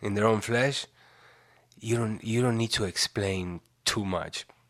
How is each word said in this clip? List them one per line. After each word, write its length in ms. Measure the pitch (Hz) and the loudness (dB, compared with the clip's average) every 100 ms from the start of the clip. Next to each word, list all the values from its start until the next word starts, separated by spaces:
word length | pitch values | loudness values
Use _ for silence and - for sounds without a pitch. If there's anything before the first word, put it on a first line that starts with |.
in 120 | 104 | -2
their 120 | 101 110 | 2 4
own 140 | 107 | 4
flesh, 460 | - 117 139 135 - _ - - - - _ _ _ - | 2 2 2 0 -8 _ -20 -20 -20 -20 _ _ _ -10
you 180 | 113 117 | -2 0
don't, 260 | 110 110 | 0 -2
you 200 | 113 117 | -2 2
don't 160 | 123 113 | 2 2
need 140 | 117 | 0
to 120 | - | 0
explain 760 | 98 - - - 98 95 90 87 - _ | -2 -2 -2 0 -2 -2 -4 -8 -12 _
too 200 | - 110 | -4 -2
much, 400 | 98 90 - - - - | -2 -2 -4 -10 -14 -20